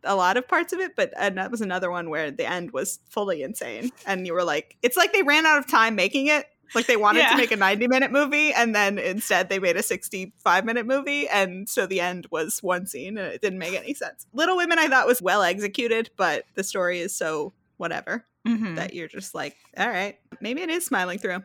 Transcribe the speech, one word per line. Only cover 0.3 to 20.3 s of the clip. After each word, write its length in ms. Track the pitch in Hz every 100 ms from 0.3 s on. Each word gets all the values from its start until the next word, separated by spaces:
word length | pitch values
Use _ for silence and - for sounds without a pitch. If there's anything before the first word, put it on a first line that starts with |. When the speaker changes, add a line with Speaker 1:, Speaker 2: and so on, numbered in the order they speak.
| 208
Speaker 1:
of 100 | 254
parts 260 | 339 339
of 60 | 359
it, 160 | 370 -
but, 160 | 196 -
and 200 | 202 190
that 120 | 190
was 100 | 240
another 280 | 208 185 180
one 180 | 175 170
where 200 | 156 151
the 140 | 143 127
end 260 | 180 175
was 280 | 131 156 - _
fully 320 | - 202 165
insane. 480 | 135 - 123 107 247 - -
And 200 | 190 185
you 60 |
were 100 | 170
like, 320 | 175 151 - _
it's 160 | 240 240
like 160 | 339
they 80 | 403
ran 240 | 285 294 320
out 140 | 302
of 80 | 269
time 280 | 311 220 214
making 320 | 190 277 277
it. 180 | 302 - _ _ 226
Like, 120 | 233
they 100 | 233
wanted 220 | 208 214
to 60 | 277
Speaker 2:
Yeah. 40 | 254
Speaker 1:
make 140 | 233
a 40 | 220
ninety-minute 540 | 190 208 247 262 262
movie, 400 | 262 294 294 302
and 200 | 247 233 214
then 220 | 196 202
instead 500 | 151 190 - 185 185
they 100 | 190
made 180 | 185 170
a 60 |
sixty-five-minute 1000 | 214 185 - 190 185 _ 208 285 233 233 226
movie, 420 | 269 277 285 -
and 400 | 202 190 180 208
so 160 | - 190
the 160 | 190
end 260 | 175 180 170
was 300 | 160 160 -
one 220 | 190 180 185
scene, 300 | 135 170 214
and 140 | 180
it 80 | 90
didn't 180 | 208 185
make 140 | 175 185
any 180 | -
sense. 320 | 285 - - -
Little 240 | 233 330 370
Women, 200 | 349 330
I 80 | 311
thought, 200 | 262 220
was 140 | 247
well 220 | 180 202
executed, 680 | 180 190 208 196 233 226 226 -
but 280 | 180 143 - -
the 80 |
story 360 | 190 202 175 180
is 160 | 170 -
so 380 | 165 156 190 _ _ _
whatever 480 | 170 160 - 220 _ _ 220
Speaker 2:
Mm-hmm. 260 | 226 214
Speaker 1:
that 220 | 160 165 -
you're 120 | 160
just 280 | - 190 165
like, 200 | 147 - _ -
"All 100 | 214
right, 300 | 190 202 - _